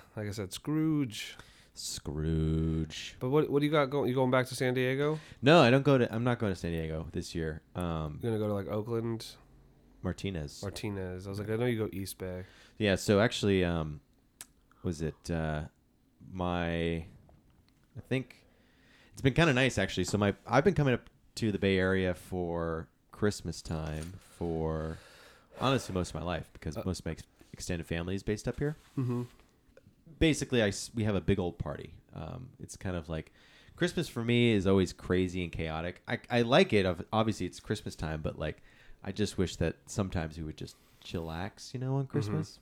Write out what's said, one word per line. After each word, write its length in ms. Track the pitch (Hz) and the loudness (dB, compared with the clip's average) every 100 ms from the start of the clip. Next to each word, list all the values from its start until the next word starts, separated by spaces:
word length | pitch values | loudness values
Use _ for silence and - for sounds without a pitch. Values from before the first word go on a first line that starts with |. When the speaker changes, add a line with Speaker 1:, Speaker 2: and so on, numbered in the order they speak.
| - - | -10 -8
Speaker 1:
like 120 | 104 | -6
I 20 | |
said, 220 | 98 95 | -6 -8
Scrooge. 800 | - - 156 160 151 131 104 - - - - _ | -8 -4 0 2 2 0 -6 -12 -14 -20 -20 _
Speaker 2:
Scrooge. 1400 | - - - - 73 78 80 78 80 80 80 80 - - - | -14 -10 -8 -6 -2 0 2 2 2 2 0 -2 -8 -14 -6
Speaker 1:
But 80 | 127 | 0
what, 220 | 147 - | 2 2
what 100 | 139 | 2
do 60 | 147 | 2
you 60 | |
got 180 | 156 135 | 2 2
going? 180 | 143 123 | 0 0
You 60 | |
going 160 | 127 127 | 2 4
back 160 | 127 123 | 2 0
to 80 | |
San 180 | - 127 | -2 0
Diego? 460 | 127 127 135 147 156 - - | 2 0 0 0 -2 -8 0
Speaker 2:
No, 180 | 131 170 | 6 8
I 80 | 120 | 10
don't 120 | 135 | 8
go 140 | 139 135 | 6 6
to, 120 | 117 | 4
I'm 100 | 113 | 2
not 140 | 123 120 | 0 0
going 140 | 107 | 0
to 40 | 87 | -2
San 120 | 87 | -2
Diego 360 | 82 80 80 80 | -2 -2 -4 -6
this 220 | 87 82 | -8 -6
year. 260 | 85 80 78 - | -4 -4 -6 -10
Um, 460 | 92 87 80 78 76 | -6 -4 -4 -4 -6
Speaker 1:
You 80 | 117 | -4
gonna 80 | 107 | -2
go 80 | 107 | -2
to, 60 | |
like, 140 | 101 98 | -2 -4
Oakland? 580 | 107 110 117 117 113 - - - - - _ _ - | -4 -4 -4 -4 -6 -8 -18 -20 -20 -20 _ _ -8
Speaker 2:
Martinez. 600 | 92 85 98 90 71 - | -6 -4 -4 -6 -8 -8
Speaker 1:
Martinez. 640 | 101 - 107 98 92 92 98 | -10 -6 -6 -6 -6 -8 -8
I 40 | |
was 100 | 98 | -8
like, 100 | 104 | -4
I 60 | 110 | -2
know 100 | 123 | 0
you 100 | 110 | 0
go 120 | 107 | -4
East 240 | 90 95 - | -6 -8 -8
Bay. 260 | 92 90 92 - - - | -8 -8 -12 -20 -20 0
Speaker 2:
Yeah, 160 | 107 | 2
so 240 | 92 - 98 | 4 6 6
actually, 440 | 120 - 104 95 | 6 2 4 4
um, 360 | 87 85 78 73 - _ _ - - _ _ _ | 4 2 -2 -8 -16 _ _ -20 -20 _ _ _
was 180 | 92 80 | -6 -2
it, 280 | 80 - - | -4 -4 -4
uh, 320 | 85 78 76 78 - _ _ _ _ - | -2 -2 -2 -6 -14 _ _ _ _ -12
my, 720 | 92 90 87 85 85 85 82 80 - - - _ _ _ _ _ 120 | -4 -2 -2 -2 0 0 -2 -6 -16 -20 -20 _ _ _ _ _ -18
I 40 | - | -4
think 380 | 131 127 - _ _ _ _ _ _ _ - | -4 -4 -16 _ _ _ _ _ _ _ 0
it's 40 | |
been 120 | 135 | 2
kinda 180 | 120 165 | 6 6
nice, 260 | 127 131 110 | 6 4 2
actually. 260 | 95 - | 0 0
So 120 | 87 104 | 0 2
my, 160 | 104 98 - | 2 2 2
I've 160 | 117 | 4
been 120 | 190 | 6
coming 200 | 160 143 | 4 2
up 160 | 120 - _ _ | 2 -2 _ _
to 160 | - 113 | -2 0
the 80 | 95 | 2
Bay 180 | 101 95 | 4 4
Area 380 | 92 95 92 | 4 4 2
for 720 | 87 - 92 87 85 82 80 - _ _ | -2 -6 -4 -2 -2 -2 -4 -8 _ _
Christmas 500 | - 104 - 85 - | -2 0 0 -6 -8
time 520 | - 80 78 78 82 95 - - | -6 -4 -4 -6 -8 -12 -18 -6
for 580 | 85 80 80 80 78 82 - - - - _ - | -2 0 0 -2 -4 -8 -14 -20 -20 -20 _ -4
honestly 320 | 127 131 - | 0 0 0
most 180 | 92 87 | -2 -2
of 40 | |
my 80 | - | -4
life 260 | 85 82 - | -4 -4 -8
because 240 | - 82 76 | -10 -8 -6
Speaker 1:
Uh, 60 | 92 | -4
Speaker 2:
most 140 | 87 | -4
of 60 | 82 | -6
my 40 | |
ex-, 120 | 78 - _ - | -8 -12 _ -20
extended 320 | - - 87 78 | -12 -6 -6 -4
family 260 | 85 87 | -4 -4
is 80 | 98 | -4
based 240 | - 107 - | -4 -4 -4
up 140 | - | -4
here. 160 | 143 151 - - | -4 -6 -8 -4
Speaker 1:
Mm-hmm. 260 | 127 123 120 - _ _ _ - - _ - - | -2 -4 -6 -14 _ _ _ -20 -20 _ -20 2
Speaker 2:
Basically, 420 | 160 139 135 123 | 4 4 2 4
I 60 | 104 | 4
s-, 240 | - - | 2 -6
we 80 | 117 | -2
have 140 | 107 98 | 0 2
a 40 | |
big 200 | 82 101 | 2 2
old 180 | 90 - | 2 -4
party. 360 | 76 - - - - | -6 -8 -10 -16 -16
Um, 360 | - 80 85 87 - | -12 -10 -12 -14 -16
it's 160 | - - | -16 -10
kind 180 | 98 | -6
of 140 | 87 80 | -4 -4
like, 240 | 80 - - - - - | -6 -6 -16 -20 -20 -20
Christmas 340 | - 175 175 151 | -2 -2 0 -4
for 160 | 120 | -4
me 280 | 117 120 120 | 2 4 6
is 160 | 107 92 | 6 6
always 240 | 98 90 | 6 4
crazy 500 | - - 92 92 92 | -2 0 2 2 -2
and 80 | 85 | -6
chaotic. 500 | 85 80 80 87 - - | -4 -4 -4 -6 -8 -8
I, 140 | 117 - | -8 -2
I 120 | 120 | 0
like 300 | 117 147 190 | 4 4 6
it. 140 | 104 92 | 4 4
Ob-, 180 | 87 - | 0 0
obviously, 340 | 110 110 98 90 | 0 2 0 -6
it's 120 | - | -6
Christmas 380 | - 107 98 - | -6 -6 -6 -6
time, 240 | 80 78 | -6 -4
but, 160 | 78 78 | -6 -4
like, 240 | 78 - - - - - | -6 -6 -16 -20 -20 -14
I 80 | - | -10
just 260 | 98 101 - | -4 -2 0
wish 200 | 90 - | -2 0
that 180 | 82 - - | -2 -2 -6
sometimes 520 | - 95 92 80 82 | -4 -2 -2 -4 -6
we 60 | |
would 120 | 78 - | -10 -10
just 200 | - - _ _ | -14 -16 _ _
chillax, 680 | - 92 82 80 101 - - | -8 -6 -6 -6 -8 -12 -14
you 60 | 127 | -8
know, 160 | 127 135 | -2 -2
on 80 | |
Speaker 1:
Mm-hmm. 60 | 135 | -2
Speaker 2:
Christmas 480 | - 107 101 - - | -2 -2 -4 -6 -12